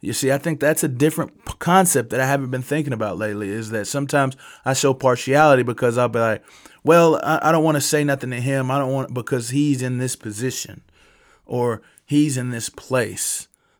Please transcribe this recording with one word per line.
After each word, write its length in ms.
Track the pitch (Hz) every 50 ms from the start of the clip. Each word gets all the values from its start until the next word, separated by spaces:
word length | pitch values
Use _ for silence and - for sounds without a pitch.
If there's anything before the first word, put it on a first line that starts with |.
You 120 | - 92 110
see, 180 | - - 131
I 60 | 135
think 240 | 143 - 170 160 131
that's 240 | - 147 160 151 -
a 40 | 151
different 580 | 131 120 143 156 151 - 151 - _ _ _
p-, 80 | - - _
concept 520 | - 170 175 190 190 180 - 135 117 120
that 100 | - 127
I 60 | 131
haven't 240 | 135 139 143 135 127
been 100 | 127 127
thinking 320 | 127 - 143 156 156 143 127
about 240 | 110 110 104 92
lately, 320 | 90 107 107 104 101 107 98
is 220 | 101 110 113 107
that 160 | 110 110 104
sometimes 500 | - - 143 139 139 - 143 139 131 131 - - - - - _
I 120 | 131 131
show 180 | 131 - 139 131
partiality 680 | 131 - 131 123 120 - - 131 143 156 156 139 127 123
because 340 | 117 120 - - 123 117
I'll 140 | 120 123 120
be 80 | 110 120
like, 260 | 113 113 110 95 _ - - - - - - _ _
"Well, 360 | 135 160 170 170 165 156 - -
I, 240 | - 156 160 - 151
I 40 | 160
don't 120 | 165 156
wanna 160 | 160 151 143
say 240 | 135 - - 151 147
nothing 240 | 147 139 135 123 127
to 100 | 123 120
him. 300 | 120 135 139 135 131 127
I 80 | 131 139
don't 140 | 139 131 135
want, 220 | 135 131 - -
because 340 | 127 117 - 143 123 117 117
he's 320 | 123 143 147 147 143 123
in 160 | 127 127 127
this 180 | 123 127 127 120
position 680 | - - 113 107 104 120 131 127 - - - - - _ _ _ _ _ _ _ _ _ _ _ _ _
or 340 | _ - 123 120 120 113 110 _ _ _ _ _
he's 320 | _ 143 147 151 151 131
in 140 | 127 123 123
this 180 | 123 117 113 -
place. 800 | _ - - - 123 127 117 101 95 - - - - - - _ _ _ _ _ _ _